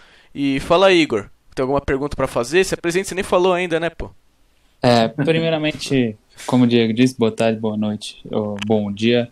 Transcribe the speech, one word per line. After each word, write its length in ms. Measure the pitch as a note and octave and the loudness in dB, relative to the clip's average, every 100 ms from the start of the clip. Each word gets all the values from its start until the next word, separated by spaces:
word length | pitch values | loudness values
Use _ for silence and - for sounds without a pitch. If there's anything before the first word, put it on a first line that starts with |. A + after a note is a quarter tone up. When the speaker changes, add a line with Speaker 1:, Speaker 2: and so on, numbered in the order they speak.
| - _ _ | -14 _ _
Speaker 1:
E 280 | - C#3 C3+ | -6 -2 -2
fala 260 | - F3 G3 | 2 4 6
aí, 140 | F3+ | 4
Igor. 280 | C#3+ A2+ G2+ - _ | 2 0 -6 -16 _
Tem 120 | - | -6
alguma 160 | C3 C#3 | -2 -2
pergunta 340 | - C#3 C#3+ | -2 -4 -4
pra 140 | - C3+ | -4 -4
fazer? 340 | C3 A#2+ E3+ | -4 0 0
Se 100 | F#3 | 0
apresente, 340 | D#3+ E3+ E3+ F#3+ | -2 -2 -2 -4
você 60 | |
nem 100 | F3 | -6
falou 280 | G3+ F#3+ F#3 | 0 2 2
ainda, 280 | F3+ F3+ D#3+ | 0 0 -2
né, 100 | E3 | -4
pô? 180 | - G2+ - _ _ _ _ _ _ | -8 -14 -16 _ _ _ _ _ _
Speaker 2:
É, 280 | B2+ A#2+ A2+ | 2 4 2
primeiramente, 1080 | B2+ C#3+ D#3+ E3 D#3+ D3+ - - C3+ A#2+ G#2+ _ - - | 0 0 0 0 -2 -2 -6 -2 0 0 -4 _ -16 -2
como 160 | B2 | 2
o 40 | A#2+ | 4
Diego 280 | A#2+ A2+ | 4 2
disse, 240 | A2 B2+ B2+ | 2 2 2
boa 140 | A2+ | -2
tarde, 260 | G#2+ A2+ A2 | 0 -2 0
boa 180 | A2 G#2+ | -4 -4
noite, 460 | G#2+ G#2+ - - - | -4 -4 -10 -16 -8
ou 260 | - G#2 G#2 | -6 -4 -4
bom 260 | G#2 A2 G#2 | -2 0 -2
dia, 380 | G2+ A2+ A#2+ A#2+ | -2 0 0 -2